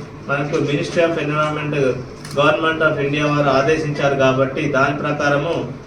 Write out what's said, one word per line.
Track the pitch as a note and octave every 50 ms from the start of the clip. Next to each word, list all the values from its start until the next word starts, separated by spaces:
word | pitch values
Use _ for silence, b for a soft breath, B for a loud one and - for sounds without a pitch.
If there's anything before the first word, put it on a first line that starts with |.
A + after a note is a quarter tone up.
| - - - - -
మనకు | C3 C#3 D3 D3 D3 E3
Ministry | D3+ C#3 C#3 D3 - - - - F3+ E3
of | E3 D#3
Environment, | D3+ D3 D3 D3+ D3+ D3+ D3+ D3+ D3+ D3+ D3 D3 C#3+ C3+ B2+ A#2+ - - - - - - - -
Government | C3+ C#3+ D#3 D#3 D#3+ D#3+ D#3+ D#3 D#3 D#3+
of | D3+ D3 C#3+ C#3
India | C#3+ D3 D3+ D3
వారు | D3 D3 D3 C#3+ C#3
ఆదేశించారు. | C3 C3+ C#3 D#3 D#3+ D#3 D3+ D3 C#3+ D3 C#3+ C#3 C3+
కాబట్టి | B2+ C3+ C3 C3 C3 C3+ C3 - D#3 C#3 C#3+
దాని | C#3 C3 C#3 C#3+ D3
ప్రకారము | D3 D3+ D3 D3 D3 D3 C#3+ C#3+ C#3 D3 E3+ D#3+ C#3 C3 - - - -